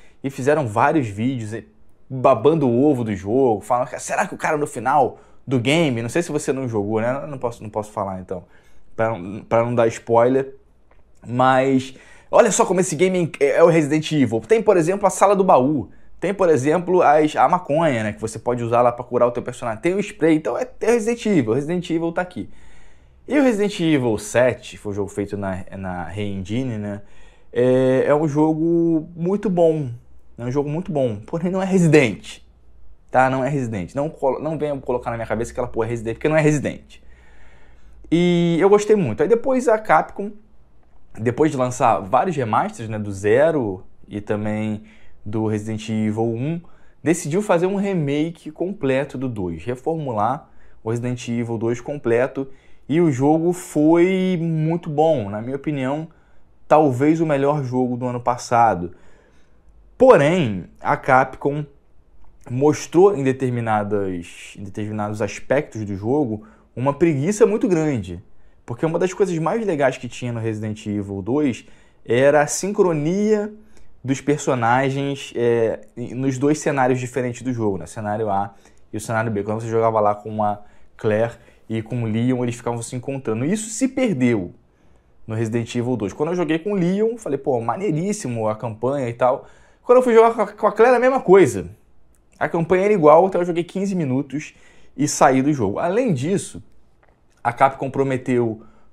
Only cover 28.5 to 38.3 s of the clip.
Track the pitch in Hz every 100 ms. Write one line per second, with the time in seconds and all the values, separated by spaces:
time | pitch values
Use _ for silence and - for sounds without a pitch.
28.5 | 156 165 170 165 160 156 160 175 208 214
29.5 | 175 165 156 131 117 - - - - 120
30.5 | 143 143 156 - 147 131 107 - 165 175
31.5 | 190 190 185 165 151 123 92 - - -
32.5 | - - - - - - 123 131 135 156
33.5 | 147 120 107 85 135 151 - 139 117 151
34.5 | 151 147 139 127 123 123 117 110 110 120
35.5 | - 120 113 110 120 113 113 151 156 151
36.5 | 147 107 71 - - - - - - -
37.5 | - - - - - - 165 175